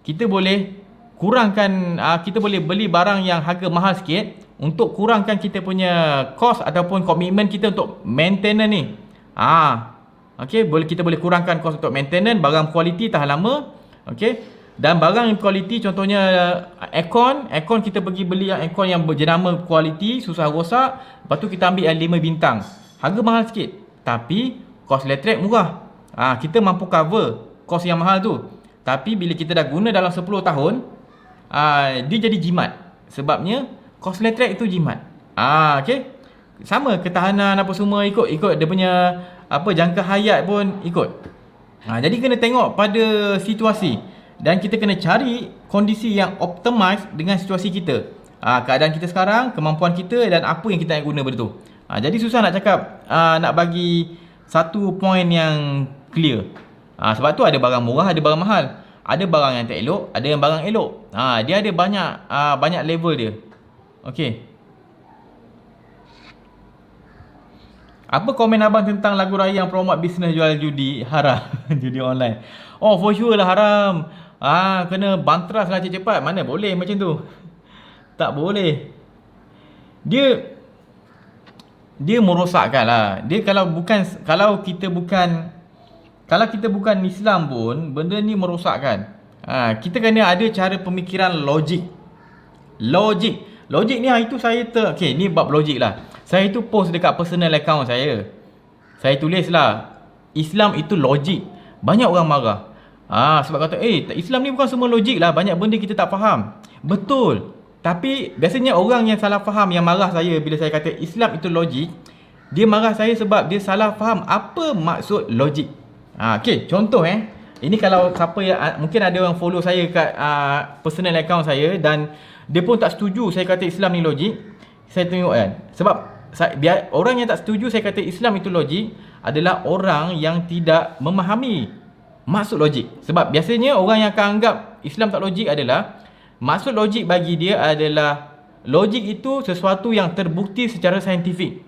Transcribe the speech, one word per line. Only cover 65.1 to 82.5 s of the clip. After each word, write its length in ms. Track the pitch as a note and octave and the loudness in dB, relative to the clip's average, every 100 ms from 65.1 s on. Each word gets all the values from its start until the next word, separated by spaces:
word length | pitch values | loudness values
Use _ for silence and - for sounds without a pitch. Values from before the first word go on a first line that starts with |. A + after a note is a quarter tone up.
| - - - - - - - - - - - - - - - - - _ - - - - - - - - - - - | -20 -20 -20 -20 -20 -20 -20 -20 -20 -20 -20 -20 -20 -20 -20 -20 -20 _ -20 -20 -20 -20 -20 -20 -20 -20 -20 -20 -20
Apa 320 | - C#3 A3 C4+ | -2 0 0 0
komen 240 | A3+ A3 | 2 4
abang 240 | G#3+ G#3+ | 4 2
tentang 320 | G#3 G#3 G#3 G3 | 0 -2 0 0
lagu 160 | F#3+ | -2
raya 320 | F#3+ F#3+ G3 | 0 0 0
yang 40 | F3+ | -2
promote 240 | F#3 F#3 D#3 | -2 0 0
bisnes 400 | E3+ F3 F3 D#3+ | -2 -2 -2 2
jual 240 | D#3 D3+ | 2 2
judi 400 | D3+ C#3 C3+ C#3 | -2 -2 -4 -4
haram, 400 | A#2+ D3+ C#3+ A#2+ - - | -4 0 2 0 -2 -10
<laughs> 200 | - D3 | -4 -4
judi 160 | B2+ C3 | -2 -4
online? 480 | B2+ B2+ A#2+ A2 - - - - | -2 0 -2 -4 -12 -20 -20 0
Oh, 240 | G#3+ F#3+ | 2 4
for 160 | G#3 G3+ | 2 2
sure 160 | A#3 | 2
lah 160 | G#3+ F#3 | 4 4
haram. 640 | F#3+ G#3 G#3 G3+ E3+ E3 - - _ | 4 4 4 2 -2 -6 -14 -20 _
Ah, 480 | C3+ E3 F#3+ F#3+ | 0 2 2 0
kena 320 | F3 F#3+ G3 F#3 | -2 -2 0 0
bantras 560 | C#3+ E3 E3+ A3 F#3 | 2 0 0 -4 -2
lah 80 | F#3 | -2
cepat-cepat. 400 | F#3 F#3 F#3+ G3 | -4 -4 -2 0
Mana 240 | C#3+ F#3 | -2 -4
boleh 320 | D3 D#3+ G#3 F3+ | -4 -4 -2 -4
macam 240 | F3+ G3+ | -4 -2
tu? 100 | F#3 D3+ - - - - _ - - - _ - | -2 -4 -8 -20 -20 -20 _ -20 -20 -20 _ -4
Tak 160 | D3+ C#3+ | -4 -2
boleh. 560 | E3+ G#3 F3 C#3+ - - - - _ - - - - - - - | -2 0 -2 -2 -8 -20 -20 -20 _ -20 -20 -20 -20 -20 -20 -12
Dia, 480 | D3 A#3+ C#4 A#3+ - - - _ _ _ _ - - - - - - _ _ - | -2 2 2 2 -4 -20 -20 _ _ _ _ -20 -20 -20 -20 -20 -20 _ _ -8
dia 240 | C#3+ A#3+ | 0 2
merosakkan 640 | F#3+ F3 F3+ | 4 4 2